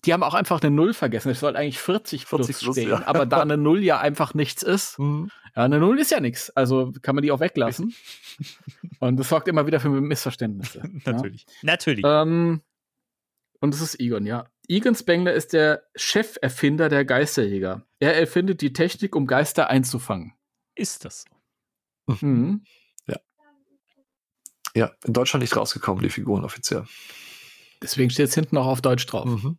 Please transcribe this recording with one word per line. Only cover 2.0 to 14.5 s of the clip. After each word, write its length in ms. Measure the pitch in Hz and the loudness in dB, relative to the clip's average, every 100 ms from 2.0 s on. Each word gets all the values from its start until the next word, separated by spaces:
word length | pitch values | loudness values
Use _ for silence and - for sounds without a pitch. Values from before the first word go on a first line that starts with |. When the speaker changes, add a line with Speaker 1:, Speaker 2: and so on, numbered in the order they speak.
| - 143 - | -2 -12 -4
Speaker 1:
plus 220 | 151 120 | -2 -2
Speaker 2:
Vierzig 160 | 139 | -2
plus, 120 | 120 131 | -4 -2
Speaker 1:
stehen, 140 | 113 | 0
Speaker 2:
ja. 160 | 110 - | 0 2
Speaker 1:
aber 200 | 165 127 | 0 4
da 140 | 139 | 2
eine 160 | 151 151 | 2 2
Null 260 | 147 175 | 4 4
ja 160 | 190 139 | 4 2
einfach 340 | 147 147 151 | 2 0 -2
nichts 300 | 151 147 - | 0 -2 -2
ist, 340 | - 190 - - | 0 0 -2 -4
Speaker 2:
Mhm. 320 | 143 147 185 - - - | -2 -2 -6 -12 -10 0
Speaker 1:
ja, 80 | |
eine 160 | 123 147 | 2 4
Null 200 | 175 269 | 4 4
ist 100 | 294 | 2
ja 80 | 311 | 0
nix. 300 | 127 120 - | 0 -4 -4
Also 400 | - 123 131 131 135 | 0 2 2 0 -4
kann 100 | - 139 | -2 0
man 60 | |
die 100 | 147 | 2
auch 80 | 135 | 0
weglassen. 540 | 160 - 117 123 202 - - - - - - | 0 0 -2 -2 -6 -8 -20 -20 -20 -16 -16
Speaker 3:
<laughs> 500 | - - - - - | -16 -20 -18 -20 -4
Speaker 1:
Und 180 | 127 131 | 0 0
das 120 | 131 | 2
sorgt 180 | 160 180 | 0 2
immer 200 | 156 147 | 0 2
wieder 120 | 156 | 2
für 100 | 143 | 2
Missverständnisse. 920 | 139 143 147 131 - 117 98 120 - 170 | 0 0 -2 -4 -4 -6 -6 -10 -12 -12
Speaker 3:
<laughs> 120 | 180 131 | -8 -4
Natürlich. 400 | 120 165 110 _ | -4 -4 -10 _
Speaker 1:
Ja? 60 | - | -8
Speaker 3:
Natürlich. 420 | 147 175 - 113 147 | -2 -2 0 2 4
Speaker 1:
Ähm, 540 | 151 156 170 170 160 _ _ _ _ _ _ _ _ _ _ | 4 2 2 2 -2 _ _ _ _ _ _ _ _ _ _
und 160 | 143 143 | -2 -2
es 60 | |
ist 180 | 160 - | -6 -4
Egon, 260 | 120 110 104 | -4 -2 -4
ja. 220 | 120 117 | -6 -10